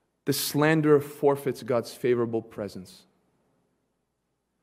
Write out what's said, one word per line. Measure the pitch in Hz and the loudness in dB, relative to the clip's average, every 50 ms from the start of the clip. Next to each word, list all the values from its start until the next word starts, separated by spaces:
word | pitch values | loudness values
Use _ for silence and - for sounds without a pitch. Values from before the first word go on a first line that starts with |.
| _ _ _ _ _ | _ _ _ _ _
The | - | -4
slanderer | 139 - - - - 143 151 156 160 160 147 151 147 139 | -4 -2 -4 -4 0 2 2 2 4 4 4 6 4 4
forfeits | 143 - - - - 139 139 139 - 135 123 - | 4 0 -4 0 2 2 2 0 -2 -6 -6 -6
God's | - 117 127 117 113 - | -4 -2 -2 -2 -2 -4
favorable | - - - 123 123 120 120 117 113 113 | -6 -2 0 0 2 0 0 -2 -4 -4
presence. | 113 - - - 107 98 - 98 90 - - - _ _ _ _ _ _ _ _ _ _ _ _ _ _ _ _ _ _ _ _ _ _ _ _ _ _ _ _ _ _ _ _ | -6 -8 -10 -10 -10 -10 -10 -12 -16 -18 -20 -20 _ _ _ _ _ _ _ _ _ _ _ _ _ _ _ _ _ _ _ _ _ _ _ _ _ _ _ _ _ _ _ _